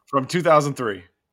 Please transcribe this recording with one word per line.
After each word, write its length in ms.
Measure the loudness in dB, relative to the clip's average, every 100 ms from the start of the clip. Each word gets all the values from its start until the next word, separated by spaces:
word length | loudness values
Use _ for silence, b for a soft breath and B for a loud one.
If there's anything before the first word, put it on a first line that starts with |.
| _
From 180 | -4 -4
two 140 | -2
thousand 320 | 2 4 2 -2
three. 280 | -6 -8 -12 _ _